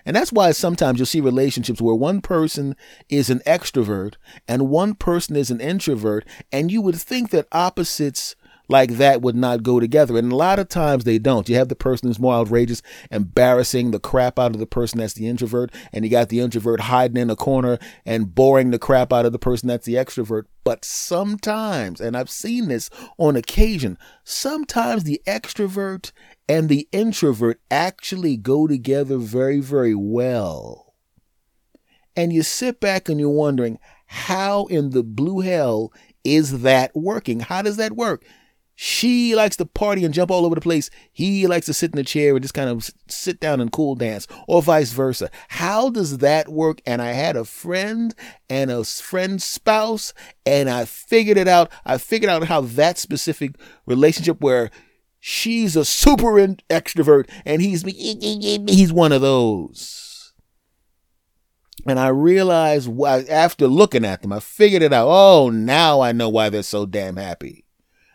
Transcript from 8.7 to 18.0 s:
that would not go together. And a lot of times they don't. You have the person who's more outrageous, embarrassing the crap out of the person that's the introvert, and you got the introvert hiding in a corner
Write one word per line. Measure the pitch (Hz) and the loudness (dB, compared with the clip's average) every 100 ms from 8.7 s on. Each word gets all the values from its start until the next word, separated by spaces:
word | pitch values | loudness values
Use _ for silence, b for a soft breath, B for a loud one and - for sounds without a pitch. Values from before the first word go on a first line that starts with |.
| 135 131 | 4 4
that | 117 139 131 | 4 4 4
would | 123 120 | 2 0
not | 127 120 | 0 0
go | 113 123 | 2 2
together. | 117 147 143 117 | 4 4 4 2
And | 120 | 0
a | 127 | 2
lot | 175 196 | 2 2
of | 190 | 0
times | 180 151 135 | -2 0 0
they | 117 113 | 2 0
don't. | 123 120 98 | 2 0 0
You | 120 | 0
have | 131 | 0
the | 139 | -2
person | 131 123 127 | -2 -2 -2
who's | 110 | 0
more | 127 120 | 0 2
outrageous, | 110 117 120 120 B B B | 2 2 2 -2 B B B
embarrassing | 110 92 - 123 123 123 127 120 | -6 -2 4 4 4 2 0 -2
the | 107 | -4
crap | - 131 123 127 | -2 0 0 0
out | 123 | -2
of | 110 | -2
the | 110 | -6
person | - 117 117 | -4 -4 -4
that's | 110 - | -6 -6
the | 110 | -6
introvert, | 120 120 120 123 B B | -4 -4 -4 -6 B B
and | 107 110 | -6 0
you | |
got | 120 113 | 0 0
the | 117 | -2
introvert | 123 117 113 113 | -2 -2 -2 -2
hiding | 110 127 127 123 | 0 2 2 0
in | 120 | -2
a | 110 | -2
corner | - 131 123 120 B B | -2 0 0 -4 B B